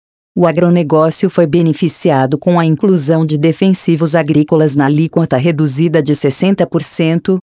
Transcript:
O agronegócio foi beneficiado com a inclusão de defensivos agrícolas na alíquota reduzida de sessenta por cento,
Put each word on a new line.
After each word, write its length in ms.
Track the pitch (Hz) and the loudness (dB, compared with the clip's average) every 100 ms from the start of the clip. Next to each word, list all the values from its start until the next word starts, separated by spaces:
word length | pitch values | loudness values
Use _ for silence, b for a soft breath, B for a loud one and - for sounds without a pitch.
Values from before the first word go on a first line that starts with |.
| _ _ _ - | _ _ _ -2
O 120 | 170 | 0
agronegócio 840 | 156 175 175 147 156 160 - 190 | 2 2 2 2 2 0 0 -2
foi 160 | - 160 | 0 0
beneficiado 920 | 165 165 147 165 - 175 135 131 147 | 2 0 0 -4 -2 0 0 0 -2
com 200 | 185 170 | 0 0
a 60 | 165 | 0
inclusão 580 | 156 202 180 139 160 | 0 2 0 0 0
de 140 | 160 151 | 0 0
defensivos 800 | 165 156 190 185 - 160 165 165 | 0 0 0 0 0 -2 0 0
agrícolas 600 | 151 147 151 160 156 143 | 0 0 2 2 2 0
na 120 | 139 | 0
alíquota 500 | 151 160 170 160 131 | 0 0 -2 0 0
reduzida 640 | 165 151 151 131 170 160 | -2 0 -2 0 0 0
de 140 | 139 147 | 0 -2
sessenta 500 | 147 - 185 196 165 | -2 -2 -2 0 -2
por 160 | 170 | -4
cento, 560 | - - 160 165 - 185 _ | -6 -4 -2 -2 -2 -4 _